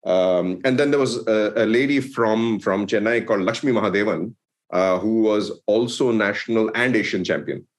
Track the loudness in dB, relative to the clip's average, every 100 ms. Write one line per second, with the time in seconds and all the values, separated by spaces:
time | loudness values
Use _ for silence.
0 | 0 2 2 2 0 -2 0 0 2 2
1 | 0 -2 0 0 0 0 2 2 2 0
2 | -2 -2 0 2 0 -2 0 -2 0 0
3 | 0 0 0 0 0 -2 0 0 0 0
4 | 0 -2 -6 -12 _ _ _ 0 2 0
5 | 0 2 2 2 -2 -6 0 0 0 0
6 | 0 2 0 -2 -2 0 0 0 0 0
7 | 0 -4 -2 -2 -4 -10 -12